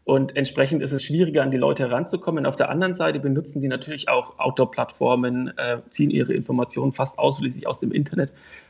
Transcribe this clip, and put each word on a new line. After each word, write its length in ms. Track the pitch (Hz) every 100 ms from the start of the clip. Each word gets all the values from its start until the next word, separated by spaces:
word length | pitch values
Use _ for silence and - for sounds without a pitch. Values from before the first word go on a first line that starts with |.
Und 320 | - 135 135 -
entsprechend 460 | 139 - 135 156
ist 100 | 139
es 100 | 135
schwieriger, 400 | - 151 175 147
an 80 | 135
die 60 | 131
Leute 260 | 135 147
heranzukommen. 640 | 127 123 175 175 175 165 135
Auf 80 |
der 140 | 135 -
anderen 260 | 143 185
Seite 240 | 180 160 151
benutzen 420 | 139 135 160 147
die 60 | 135
natürlich 420 | 123 - 151 -
auch 300 | 127 123 -
Outdoor-Plattformen, 1120 | 131 127 127 - 120 - 127 123 123 123 127 -
äh, 200 | 123 120 -
ziehen 200 | - 147
ihre 220 | 147 127
Informationen 600 | 117 113 127 120 - 135
fast 260 | - 135 -
ausschließlich 480 | 139 139 131 127 -
aus 140 | -
dem 100 | 131
Internet. 400 | - 143 - 139 - - - -